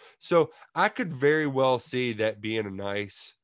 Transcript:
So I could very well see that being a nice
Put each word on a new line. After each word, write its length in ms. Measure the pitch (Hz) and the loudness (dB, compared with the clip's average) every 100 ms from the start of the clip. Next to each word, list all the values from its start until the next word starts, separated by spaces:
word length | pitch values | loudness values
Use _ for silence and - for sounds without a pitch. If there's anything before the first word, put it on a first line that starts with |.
| - _ | -16 _
So 320 | - 170 151 - - | 2 4 4 -2 -10
I 160 | 160 202 | 0 0
could 240 | 233 202 | 0 -6
very 340 | 135 143 156 151 | 0 2 4 2
well 320 | 131 131 123 | 2 2 2
see 340 | - 127 123 | -2 -4 -4
that 280 | 107 110 107 | 0 -2 -2
being 240 | 110 110 101 | -4 -4 -4
a 60 | |
nice 640 | 95 101 101 101 - - - | -6 -6 -6 -8 -10 -14 -14